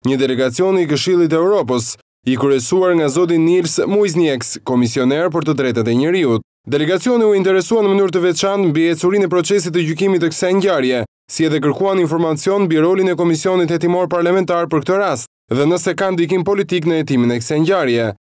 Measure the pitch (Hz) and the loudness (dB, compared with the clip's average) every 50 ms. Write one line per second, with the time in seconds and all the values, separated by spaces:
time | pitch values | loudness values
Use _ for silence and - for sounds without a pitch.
0 | - 127 135 127 135 131 131 117 131 127 117 156 185 190 190 185 175 147 151 135 | -4 -2 0 0 0 -2 0 0 -2 -2 0 0 0 0 2 0 0 0 -2 -2
1 | - 185 185 175 170 156 160 160 170 190 208 196 143 117 127 120 117 - - _ | 0 0 2 2 2 2 0 0 0 2 0 0 0 0 -2 -2 -2 -6 -10 _
2 | _ _ _ _ - 127 131 117 135 139 139 131 123 - 185 190 185 180 175 165 | _ _ _ _ -4 -2 -2 0 2 2 2 0 0 0 0 2 2 2 2 2
3 | 151 139 131 170 180 165 170 165 160 170 175 185 170 160 - - - - 196 208 | 0 0 0 0 0 2 2 2 2 4 2 2 0 0 -2 -2 -2 0 2 0
4 | 208 190 151 180 170 151 135 120 - - - - - - 127 123 123 113 - 139 | 0 0 2 0 0 0 0 -2 -4 -8 -10 -10 -6 -2 0 0 0 0 0 0
5 | 123 127 139 156 175 180 151 170 151 156 147 135 135 127 113 117 107 117 117 123 | 0 0 0 0 0 -2 -2 -2 -2 -2 -2 0 0 -2 0 -2 0 0 0 0
6 | 143 165 180 190 160 127 113 107 - _ _ _ - 110 135 147 156 156 185 180 | 0 0 0 0 0 0 0 -2 -4 _ _ _ -8 -4 -2 -2 0 0 -2 -2
7 | - 254 247 233 220 214 202 196 185 190 190 190 175 - 226 226 208 196 196 196 | 0 0 0 2 2 2 2 2 2 2 0 0 0 0 0 0 2 2 2 2
8 | 196 185 175 185 170 180 165 - 202 196 202 202 196 170 147 160 165 170 165 156 | 2 0 0 0 0 0 0 0 0 -2 0 0 0 0 2 2 2 0 0 0
9 | 180 180 196 208 190 170 180 180 170 180 202 202 160 175 156 175 165 151 160 151 | 0 0 2 2 0 2 0 0 0 2 0 0 0 -2 -2 -2 -2 -2 -2 -2
10 | 196 196 190 170 170 160 160 - 190 180 185 196 185 202 175 143 127 127 127 120 | 0 0 0 0 0 -2 -2 -2 -2 0 0 2 2 0 0 0 0 0 0 -2
11 | 110 - _ _ _ - - - 160 156 151 151 139 147 139 - 190 196 190 190 | -4 -6 _ _ _ -10 -4 -2 0 0 0 0 0 -2 -2 0 -2 0 0 0
12 | 175 147 160 160 170 160 156 151 - 190 196 202 196 165 160 156 156 175 190 190 | 0 0 0 -2 0 -2 -2 -2 -2 -2 0 0 0 0 2 2 2 2 2 2
13 | 185 185 175 151 175 170 165 156 - 190 185 180 175 160 170 165 170 175 175 180 | 0 0 0 0 0 0 0 0 0 0 0 0 0 0 -2 -2 0 0 0 0
14 | 180 170 180 170 170 175 185 190 185 175 175 170 170 - 165 151 - - 190 202 | 0 0 0 0 0 2 2 0 0 0 0 -2 -2 0 -2 -2 0 0 0 0
15 | 202 180 143 117 - - _ _ _ - 117 131 147 156 175 175 170 190 165 180 | 0 -2 -2 -4 -6 -12 _ _ _ -4 -2 0 2 2 0 0 0 -2 -2 -2
16 | 196 190 185 170 170 151 190 180 160 196 202 196 190 - 180 180 151 170 165 160 | -2 -2 0 -2 0 0 0 -2 0 0 -2 -2 -2 -2 -2 -2 0 0 0 0
17 | 151 147 139 123 120 120 120 120 117 - 156 151 160 165 196 180 147 127 120 117 | 0 0 0 0 2 0 0 -2 -4 -2 -2 0 2 2 2 0 0 0 0 0
18 | 113 107 101 _ _ _ _ | 0 -2 -4 _ _ _ _